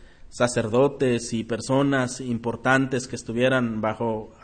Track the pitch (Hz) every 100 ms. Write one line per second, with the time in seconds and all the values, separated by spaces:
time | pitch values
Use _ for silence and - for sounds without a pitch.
0 | - - - - 123 120 110 120 139 139
1 | 131 117 - 113 113 110 - 135 139 135
2 | 123 - 127 113 117 117 127 131 131 127
3 | - 117 - 113 127 131 120 107 107 110
4 | 117 110 107 -